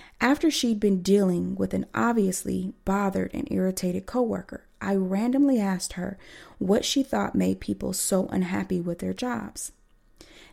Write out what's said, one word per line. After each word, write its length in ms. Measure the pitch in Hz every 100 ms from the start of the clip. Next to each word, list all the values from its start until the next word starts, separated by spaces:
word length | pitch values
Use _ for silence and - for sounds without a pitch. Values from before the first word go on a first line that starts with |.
| - -
After 300 | 240 285 320
she'd 300 | - 240 214
been 220 | 208 190
dealing 520 | 185 202 190 175 180 190
with 180 | 190
an 120 | 185 -
obviously 800 | 220 226 233 196 185 - 185 185 -
bothered 460 | - 202 196 190 190
and 120 | - -
irritated 560 | 190 185 185 180 185 190
coworker, 600 | 254 233 196 - - - _
I 140 | 196
randomly 640 | 196 185 196 240 269 285 240
asked 360 | 196 180 -
her 240 | 180 185 196 - - - -
what 260 | 190 208
she 180 | - 277
thought 320 | 269 220 202
made 260 | 190 185 190
people 320 | - 196 196
so 340 | 185 - 190 190
unhappy 520 | 190 180 190 190 180
with 200 | 175 170
their 140 | 185
jobs. 580 | 190 247 233 214 - - - _ _ _ _ - - -